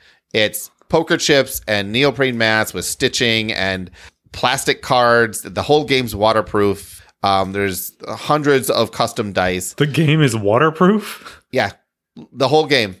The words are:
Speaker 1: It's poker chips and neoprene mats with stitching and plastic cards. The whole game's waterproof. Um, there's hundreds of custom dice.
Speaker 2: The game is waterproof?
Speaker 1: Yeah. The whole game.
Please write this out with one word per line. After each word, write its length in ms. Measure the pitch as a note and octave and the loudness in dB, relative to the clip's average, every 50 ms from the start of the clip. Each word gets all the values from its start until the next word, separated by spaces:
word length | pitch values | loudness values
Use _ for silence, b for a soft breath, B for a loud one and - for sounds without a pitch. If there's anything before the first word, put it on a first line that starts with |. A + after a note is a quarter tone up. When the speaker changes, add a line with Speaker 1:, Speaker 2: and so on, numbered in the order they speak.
| b b b b b _ - | b b b b b _ -2
Speaker 1:
It's 360 | A2+ G#2+ G#2 - - - - _ _ _ _ | 0 0 0 -2 -6 -12 -14 _ _ _ _
poker 260 | - D#3+ E3 - F3 | 0 0 2 0 -2
chips 460 | D#3 - - D3+ C#3 B2+ - - - - | -2 2 2 2 2 2 0 -4 -10 -4
and 240 | - G#2+ G#2 G2 G2 | -2 -2 -2 -2 -2
neoprene 460 | G#2+ B2 C#3 C#3+ A#2+ C3+ C#3 C3 B2 | -2 0 0 0 0 0 -2 -2 0
mats 380 | A#2 A2+ A2 A2 A2 G#2+ - - | 0 0 2 2 0 0 -2 -4
with 100 | F#2 E2+ | -8 -8
stitching 640 | - - - - B2+ - - C3 A#2 A2+ A2+ G#2+ G#2+ | -8 -4 -2 -2 -2 0 0 0 0 0 0 -2 -4
and 400 | A2 - F#2+ F#2+ F#2+ F#2 F#2 F2+ B B B B B _ _ _ - | -4 -4 -4 -4 -4 -4 -8 -12 B B B B B _ _ _ -10
plastic 500 | - - B2 C3 C3+ - - C#3 - - | -4 -2 -2 -2 -2 -2 -2 -4 -4 -2
cards. 580 | - C3+ B2 B2 A#2+ A#2 A#2 A#2 A2+ G2+ - | 0 2 4 4 4 4 4 2 2 -2 -8
The 220 | - - F#2 G2+ F#2+ | -12 -8 -6 -6 0
whole 220 | - D3 D3+ D3 | 2 2 2 2
game's 300 | - C#3 C3 B2+ A2+ G2+ | 0 0 -2 -2 -2 -2
waterproof. 880 | G2+ G#2 A2 A2 A2 G#2+ - - G#2+ G2+ G2+ G2 G2 - - - b b b b _ - | 0 2 2 2 2 0 0 0 2 2 2 0 -2 -8 -16 -20 b b b b _ -2
Um, 300 | G2 G2 F#2+ - - F#2+ | 0 0 0 0 -2 -2
there's 400 | G2+ G2+ G2 F#2 F#2 - - - _ - | -2 -2 -2 -4 -6 -8 -12 -14 _ -14
hundreds 600 | - A2 G#2 - - D3 D3+ D3 D3 C#3+ C3+ A2 - | -12 -12 -10 -2 0 0 2 2 2 2 2 2 0
of 240 | - - A#2 G2+ - | 0 0 0 -2 -2
custom 400 | - A#2+ A2 - - A2+ G2+ F#2 | -4 -4 -4 -2 -6 -6 -4 -2
dice. 400 | G2 F#2 F#2 F#2 F2+ F2 - - | -2 0 0 -2 -4 -6 -8 -4
Speaker 2:
The 140 | - D3 | -2 -2
game 340 | D3 C3 C3+ E3 C#3+ D3+ D#3+ | 0 0 0 2 2 4 4
is 160 | D3+ C3+ A2 | 4 2 2
waterproof? 1080 | A2+ G2+ G2 G#2+ B2 D3+ D#3+ D#3 - F#3 F3+ G#3+ G#3+ G3+ - - - - - - - _ _ | 0 0 2 2 4 4 2 2 4 4 4 4 2 0 -6 -12 -16 -18 -20 -20 -20 _ _
Speaker 1:
Yeah. 200 | - B2+ A2 G2 - _ _ _ _ _ _ _ _ - A#2 - _ | -2 -2 -2 -2 -4 _ _ _ _ _ _ _ _ -20 -20 -20 _
The 160 | B2 C3+ B2+ | -2 0 2
whole 160 | C#3+ D#3 D#3 | 2 2 2
game. 300 | C3+ C#3+ C3 A2 G2+ F#2 - | 4 2 2 2 0 -4 -10